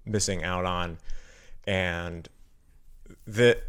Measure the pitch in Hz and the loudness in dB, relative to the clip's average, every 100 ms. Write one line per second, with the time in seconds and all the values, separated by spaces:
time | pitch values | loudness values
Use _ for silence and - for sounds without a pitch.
0 | - 104 101 90 87 90 90 87 87 80 | -2 0 0 0 0 0 0 0 -2 -6
1 | - - - - - - 101 95 90 85 | -4 -4 -4 -20 -18 -8 0 0 2 -2
2 | 85 85 - - - - - - - - | -6 -8 -14 -20 -20 -20 -20 -20 -20 -20
3 | - - - 107 120 - | -20 -18 -6 6 6 6